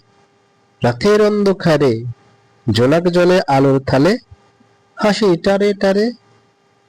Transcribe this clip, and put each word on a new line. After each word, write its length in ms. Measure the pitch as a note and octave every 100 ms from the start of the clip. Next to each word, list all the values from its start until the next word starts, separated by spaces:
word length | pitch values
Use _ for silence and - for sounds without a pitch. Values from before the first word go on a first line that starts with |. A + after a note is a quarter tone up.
| _ _ _ _ _ _ _ -
রাতের 380 | A#2+ A#2+ G#3 G#3
অন্ধকারে, 840 | G#3 G#3 G3+ F#3+ F3 D3+ C#3 A2+ A#2+ - _ _ _ _ -
জোনাক 320 | G#2+ B2+ E3
জলে 400 | F3 F3 F3 F3+ -
আলোর 320 | C3+ C#3 C3+
থালে, 380 | C3+ C3+ D#3+ A#3+ _ - _ _ _ _ _ -
হাসি 400 | G#3+ F#3+ G#3 E3+
টারে 380 | G3 G3 G3+
টারে, 380 | G3 G3 G3 A3+ B3 _ _ _ _ _ _